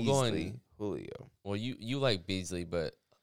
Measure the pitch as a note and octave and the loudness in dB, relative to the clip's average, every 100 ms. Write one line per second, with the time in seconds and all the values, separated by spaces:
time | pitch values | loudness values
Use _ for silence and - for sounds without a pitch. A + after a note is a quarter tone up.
0 | A#2 C#3 B2 G2+ F#2 A#2+ _ - G#2 D2 | 4 4 4 2 -2 -6 _ -6 -4 -4
1 | G1+ - - _ G2 G2+ A#2+ - A2 C#3 | -6 -12 -14 _ -6 -4 -4 -6 -4 2
2 | C3+ G2 E2 F#2+ F2 F2+ E2+ E2+ D#2 - | 4 4 2 -2 0 -4 -2 -2 -2 -6
3 | _ _ | _ _